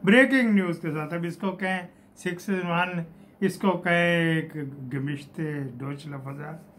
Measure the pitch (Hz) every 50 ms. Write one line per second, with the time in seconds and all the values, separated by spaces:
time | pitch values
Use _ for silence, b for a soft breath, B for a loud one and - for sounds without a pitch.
0 | - 180 214 254 269 254 262 262 247 226 214 202 185 175 165 160 - 165 151 156
1 | 151 147 170 170 170 170 165 - - 190 185 - 190 185 185 185 180 175 b b
2 | b b b - - 185 175 175 - - 196 185 180 175 170 170 180 180 180 175
3 | 165 - B B B B B B 196 190 185 - - 196 180 175 175 180 170 175
4 | 170 170 170 170 165 165 160 165 156 160 - 151 147 135 139 143 135 123 135 139
5 | 135 143 147 139 - - - - 160 151 151 143 139 131 117 123 135 139 143 139
6 | 143 151 143 139 131 135 139 143 147 151 160 165 - - -